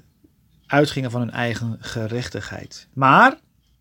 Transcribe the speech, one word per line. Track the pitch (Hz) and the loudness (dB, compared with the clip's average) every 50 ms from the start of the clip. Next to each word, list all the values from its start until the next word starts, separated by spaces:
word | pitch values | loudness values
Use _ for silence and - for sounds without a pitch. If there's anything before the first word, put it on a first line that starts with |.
| _ _ _ _ _ _ _ _ _ _ _ _ _ | _ _ _ _ _ _ _ _ _ _ _ _ _
uitgingen | - - 143 151 147 - 139 131 123 | 0 2 2 2 2 0 -4 -6 -4
van | 113 123 | -4 -4
hun | 120 113 | -6 -6
eigen | - - 120 120 117 113 120 117 113 113 | -4 -4 -4 -4 -4 -4 -6 -6 -8 -8
gerechtigheid. | - - - 120 110 107 113 123 123 - - 107 101 - 98 - - - - - - _ _ | -12 -10 -8 -6 -6 -6 -6 -6 -8 -8 -10 -10 -10 -10 -12 -14 -14 -16 -18 -20 -20 _ _
Maar | 135 135 131 143 180 226 262 285 - _ _ _ _ _ _ _ _ | 2 4 6 6 8 6 6 4 0 _ _ _ _ _ _ _ _